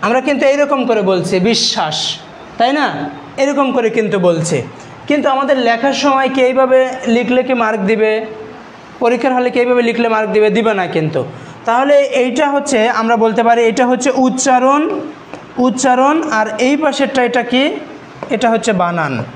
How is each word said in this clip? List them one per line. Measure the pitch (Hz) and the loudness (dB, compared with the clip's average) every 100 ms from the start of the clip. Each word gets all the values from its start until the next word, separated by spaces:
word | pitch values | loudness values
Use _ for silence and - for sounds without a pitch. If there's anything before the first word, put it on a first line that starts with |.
আমরা | 185 247 | 0 0
কিন্তু | 262 277 277 | 0 0 2
এইরকম | 277 285 285 240 | 2 2 0 0
করে | 226 | 0
বলছি | 190 190 170 190 | 2 0 0 0
বিশ্বাস, | 185 226 - - 165 156 - - - - - - | 2 2 0 -2 -2 -2 -6 -8 -12 -20 -20 -2
তাই | 233 | 0
না? | 277 262 147 143 - - - | 2 -2 -4 -8 -12 -16 -4
এরকম | 277 285 269 | -2 0 0
করে | 254 233 | 0 0
কিন্তু | 226 214 190 | 0 -2 0
বলছি, | 180 170 160 143 113 - - - - | 2 0 0 -4 -6 -12 -20 -20 -2
কিন্তু | 294 269 | 0 2
আমাদের | 262 269 277 233 | 0 0 0 2
লেখার | 233 269 269 | 0 0 0
সময় | 285 269 262 | 0 2 0
কি | 262 | 2
এইভাবে | 254 254 262 262 262 262 - | 2 4 4 4 2 -2 0
লিখলে | 233 240 247 | 0 2 0
কি | 254 | 0
মার্ক | 254 220 220 190 | 0 0 0 0
দিবে? | 220 214 214 220 - - - - - - - | 2 2 0 -4 -12 -16 -16 -20 -20 -20 -2
পরীক্ষার | 240 240 254 254 | 0 0 0 0
হলে | 247 | 0
কি | 247 | 0
এইভাবে | 247 247 | 2 2
লিখলে | 233 226 233 | 0 0 0
মার্ক | 220 214 | 0 0
দিবে? | 196 214 | 2 2
দিবে | 202 220 | 2 0
না | 208 175 | 0 -2
কিন্তু। | 165 156 143 120 - - - | -2 -2 -2 -6 -8 -18 -14
তাহলে | - 233 269 285 277 - | -2 0 4 4 4 0
এইটা | 247 247 294 | 0 0 0
হচ্ছে, | 277 277 247 220 | 0 0 0 2
আমরা | 226 226 233 | 0 0 2
বলতে | 226 214 | 2 2
পারি | 233 233 233 | 2 4 2
এটা | 214 247 | 2 2
হচ্ছে | 254 262 254 | 2 0 2
উচ্চারণ, | 254 262 277 254 254 277 320 403 - - - - - - | 2 0 2 2 4 2 0 -4 -8 -14 -18 -18 -16 -2
উচ্চারণ, | 247 254 269 254 269 311 311 220 | 0 2 2 4 4 2 0 0
আর | 214 214 | -2 0
এই | 254 285 | 0 2
পাশেরটা | 311 262 277 269 247 | 0 0 -2 0 0
এটা | 247 | 0
কি? | 240 247 277 415 - - - - - | 0 0 0 -2 -10 -18 -20 -16 -6
এটা | 220 233 | -2 0
হচ্ছে | 226 226 | 0 0
বানান। | 202 175 170 156 127 - | 0 0 -2 -4 -4 -8